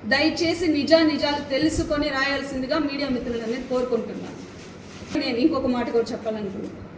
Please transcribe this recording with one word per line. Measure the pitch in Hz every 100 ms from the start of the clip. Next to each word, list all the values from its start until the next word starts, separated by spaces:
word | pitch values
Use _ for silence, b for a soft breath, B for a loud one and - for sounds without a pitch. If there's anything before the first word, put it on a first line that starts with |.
| 208
దయచేసి | 269 311 - 330 320 349 285
నిజా | 254 330 311
నిజాలు | 277 294 294 285
తెలుసుకొని | 269 311 - 330 294 294 269
రాయాల్సిందిగా | 269 277 - 262 254 311 285
మీడియా | 269 277 247
మిత్రులందరినీ | 247 233 220 262 -
కోరుకుంటున్నాను. | 254 240 226 190 185 180 - - - - - - - - 302
నేను | 262 233 302
ఇంకొక | 269 262 240
మాట | 220 233
కూడా | 226
చెప్పాలనుకుంటున్నాను. | 226 220 220 202 185 190 - -